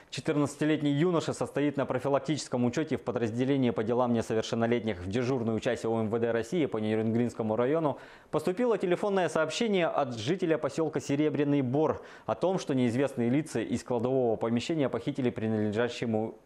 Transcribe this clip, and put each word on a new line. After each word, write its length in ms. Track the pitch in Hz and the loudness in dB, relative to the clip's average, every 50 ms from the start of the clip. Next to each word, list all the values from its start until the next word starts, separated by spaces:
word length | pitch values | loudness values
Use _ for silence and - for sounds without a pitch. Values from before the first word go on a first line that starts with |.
| - - | -18 -14
Четырнадцатилетний 840 | - - - - 156 147 147 135 - - 156 151 156 143 143 147 143 | -12 -6 -4 -2 0 0 0 0 -2 -2 0 0 2 2 2 0 2
юноша 400 | 143 160 185 175 160 - - 123 | 2 2 2 2 0 0 -2 -4
состоит 420 | - 127 117 - 139 143 147 139 | -4 -6 -4 -2 0 0 0 0
на 100 | 139 131 | 0 -2
профилактическом 760 | - 131 127 - 139 139 135 135 - 156 131 - - - 123 123 | -2 -2 -2 0 0 0 0 0 0 -4 -4 -4 -4 -2 0 0
учете 320 | 120 117 160 156 156 135 | 0 0 0 -2 -2 -2
в 60 | 113 | -4
подразделении 680 | - - 107 123 117 110 110 120 131 131 143 135 131 120 | -4 -4 -2 -2 -2 0 0 0 0 2 2 2 2 2
по 120 | 110 - 113 | 2 0 0
делам 300 | 107 120 120 127 120 120 | 0 2 2 2 2 2
несовершеннолетних. 880 | 113 107 - 117 110 110 - - 113 113 117 120 120 104 110 104 90 | 0 0 0 0 -2 0 0 0 0 2 2 2 2 0 -2 -4 -4
В 100 | 87 95 | -4 -2
дежурную 500 | 95 127 123 120 139 127 113 113 110 107 | -2 0 0 0 0 0 0 0 -2 0
часть 240 | - 131 117 110 - | 0 -2 -2 -2 0
О 160 | 113 113 113 | 0 0 0
М 100 | 110 107 | 0 0
В 80 | 104 117 | 0 0
Д 140 | 113 117 | 0 0
России 340 | 113 117 113 - - 180 147 | 0 0 -2 0 0 0 0
по 120 | - - 110 | 0 0 -2
Нерюнгринскому 800 | 107 107 110 110 110 113 110 117 120 117 - - 113 107 110 110 | 0 0 0 2 2 2 2 2 0 0 -2 -2 -2 0 2 2
району 400 | 120 131 151 165 165 147 127 - - - - - - - | 2 2 2 2 0 0 -2 -4 -10 -18 -20 -20 -10 -4
поступило 460 | - 156 151 - 180 208 247 247 220 180 | -4 -2 0 0 0 0 0 0 2 0
телефонное 500 | - 180 175 170 - 208 196 196 180 156 | 0 0 0 0 0 0 2 2 0 2
сообщение 600 | - 160 160 147 - - 233 226 202 185 170 151 | 2 0 0 0 0 0 0 2 2 2 2 2
от 280 | - - 143 127 123 113 | 2 0 0 0 -2 -4
жителя 400 | 101 120 180 185 190 170 156 151 | -2 -2 0 0 2 2 2 2
поселка 440 | - 139 - - 160 151 - 143 | 0 -2 -2 0 -2 -2 -2 -4
Серебряный 600 | - - 143 139 151 151 135 139 147 143 143 143 | -2 0 0 2 2 2 2 2 2 2 2 2
Бор 400 | 135 123 123 147 156 143 113 - - - - - - | 2 2 2 2 2 2 0 -2 -6 -12 -18 -10 -4
о 80 | - 110 | -4 -2
том, 240 | - - 175 190 180 | 0 0 0 0 0
что 160 | - - 143 | -2 0 0
неизвестные 560 | 131 123 123 110 123 143 131 - 123 117 117 | 2 2 2 2 2 0 0 0 0 0 2
лица 300 | 123 147 156 156 - 117 | 2 0 0 -2 -2 -4
из 240 | 107 - 123 117 - | -2 -2 -2 -4 -2
кладового 540 | - 127 120 110 123 131 135 127 117 110 95 | -2 -2 0 0 0 2 2 2 2 2 0
помещения 500 | - 117 117 120 117 - 170 160 139 123 | 0 0 0 0 0 0 0 0 0 0
похитили 420 | - 113 - - 143 - 127 120 | -2 -4 -4 -4 -4 -2 -2 -2
принадлежащему 1080 | - - 110 110 113 110 107 107 101 107 120 117 117 - - 117 110 107 110 110 - - - | -2 0 -2 0 0 0 0 0 0 0 0 0 -2 -4 -2 0 0 0 -2 -4 -6 -12 -20